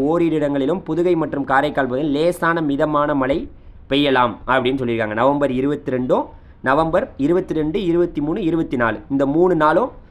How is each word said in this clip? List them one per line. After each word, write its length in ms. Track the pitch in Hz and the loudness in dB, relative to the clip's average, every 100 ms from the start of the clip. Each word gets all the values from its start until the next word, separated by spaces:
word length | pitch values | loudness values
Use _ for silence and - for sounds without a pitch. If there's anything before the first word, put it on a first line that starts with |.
| 139 | 0
ஓரிரு 280 | 170 170 156 | 0 0 0
இடங்களிலும் 420 | 147 143 131 185 185 | 0 0 -2 -2 -4
புதுகை 260 | 160 175 170 | -2 0 0
மற்றும் 240 | 151 143 135 | -2 -4 0
காரைக்கால் 400 | 135 147 143 135 | 0 0 0 -2
பகுதியில் 240 | 127 156 139 | -2 -2 0
லேசான 440 | 165 175 165 165 156 | 0 0 -2 0 -2
மிதமான 440 | 139 151 151 147 143 | 0 0 0 0 0
மழை 160 | 131 151 262 - - - - | 0 -2 -4 -16 -20 -16 -2
பெய்யலாம் 440 | 139 143 131 123 98 - | 0 2 2 2 -2 -2
அப்படின்னு 280 | 131 123 135 | 0 0 -2
சொல்லியிருக்காங்க. 360 | 120 113 107 107 | -2 -2 -2 0
நவம்பர் 320 | 127 143 143 127 | 2 2 0 0
இருபத்தி 320 | 139 147 147 | -2 -2 -4
ரெண்டும், 300 | 127 127 196 285 - - - 127 | -4 0 0 -2 -10 -20 -6 0
நவம்பர் 380 | 143 165 170 247 - | 2 2 0 -2 -2
இருபத்தி 320 | 139 180 - 160 | 0 0 0 -2
ரெண்டு, 200 | 151 208 180 | -2 -2 0
இருபத்தி 300 | 170 175 - 147 | 0 0 -2 -4
மூணு, 140 | 185 170 | -2 -2
இருபத்தி 280 | 165 160 127 | -2 -2 0
நாலு, 160 | 117 107 - | 0 -2 -4
இந்த 160 | 139 139 | 0 2
மூணு 300 | 151 185 170 | 4 4 4
நாளும் 280 | 151 170 254 - - | 4 2 0 -6 -20